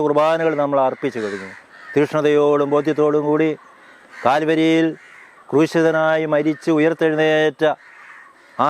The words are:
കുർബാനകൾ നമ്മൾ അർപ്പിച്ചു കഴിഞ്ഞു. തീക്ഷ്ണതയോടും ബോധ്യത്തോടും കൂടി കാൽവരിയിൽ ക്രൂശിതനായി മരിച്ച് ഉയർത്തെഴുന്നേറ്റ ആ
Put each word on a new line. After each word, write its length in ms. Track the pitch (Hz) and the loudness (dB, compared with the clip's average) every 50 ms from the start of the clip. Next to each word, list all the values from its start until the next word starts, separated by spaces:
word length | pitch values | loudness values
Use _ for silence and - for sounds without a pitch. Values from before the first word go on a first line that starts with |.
| 151 | 0
കുർബാനകൾ 480 | 151 147 147 151 160 165 165 165 160 156 147 | 0 2 2 2 2 0 0 0 -2 -2 -2
നമ്മൾ 180 | 147 143 143 139 131 | -2 -2 0 0 0
അർപ്പിച്ചു 340 | 131 120 - - 135 - 120 107 | 0 -2 -4 -6 -6 -6 -6 -6
കഴിഞ്ഞു. 240 | 101 101 98 95 92 95 - - - - - - - - | -6 -8 -8 -12 -14 -18 -20 -20 -20 -20 -20 -16 -6 -2
തീക്ഷ്ണതയോടും 760 | 143 147 - - 156 147 151 147 147 147 147 147 143 143 139 147 | -2 -2 -2 -2 -2 0 0 2 2 2 2 2 0 0 0 -2
ബോധ്യത്തോടും 500 | 147 143 156 147 147 151 151 147 151 147 147 | -2 0 -2 -2 0 0 0 0 0 0 0
കൂടി 180 | 151 156 160 156 147 - - - - - - - - - - - - - - | 0 0 0 -2 -4 -6 -12 -20 -20 -20 -20 -20 -20 -20 -20 -20 -10 -4 -2
കാൽവരിയിൽ 640 | 120 139 156 156 156 160 156 160 165 160 165 165 160 151 - - - - - - - - - - - | 0 0 0 0 0 0 2 2 2 2 2 2 0 -2 -6 -14 -20 -20 -20 -20 -20 -20 -20 -8 -2
ക്രൂശിതനായി 760 | 131 139 160 151 - 170 160 160 160 160 156 160 160 160 160 156 156 | 0 2 2 2 2 0 0 2 2 0 0 0 0 0 0 0 0
മരിച്ച് 360 | 147 151 156 151 - - 170 160 151 | 0 0 0 -2 -2 -2 0 0 2
ഉയർത്തെഴുന്നേറ്റ 840 | 151 165 165 - 165 160 156 151 156 156 156 156 156 151 143 - 160 151 139 - - - - - - - - - - - - _ - - - - 127 | 2 2 0 0 0 0 0 2 2 2 2 2 0 0 0 0 -2 -2 -2 -2 -8 -18 -20 -20 -20 -20 -20 -20 -20 -20 -20 _ -20 -10 -4 -2 0
ആ 40 | 147 | 0